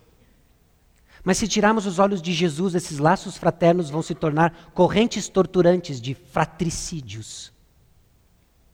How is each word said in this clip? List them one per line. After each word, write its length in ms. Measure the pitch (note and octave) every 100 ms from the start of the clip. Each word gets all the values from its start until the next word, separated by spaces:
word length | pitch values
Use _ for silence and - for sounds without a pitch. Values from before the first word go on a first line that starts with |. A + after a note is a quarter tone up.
| _ _ _ _ _ _ _ _ _ _ _ -
Mas 160 | F3+ F#3
se 80 | G#3+
tirarmos 400 | G#3+ G#3 A3 G3
os 140 | F3
olhos 200 | G3+ G3+
de 120 | E3
Jesus, 420 | D#3+ F3 C#3+ F#3+
esses 240 | E3+ - C#3+
laços 380 | D#3 F#3+ G3 -
fraternos 520 | F3 - E3+ F3+ D3+
vão 140 | D#3
se 140 | D#3 E3
tornar 560 | D#3+ D3 E3 - -
correntes 540 | - F3 F#3+ A#3 G#3+ -
torturantes 720 | F#3+ E3+ F#3 E3+ F3+ E3+ C3
de 120 | B2
fratricídios. 1400 | C3 _ - D#3 - E3+ - - E3 A2+ A2 - - - _ _ _ _ _ _ _ _ _ _ _ _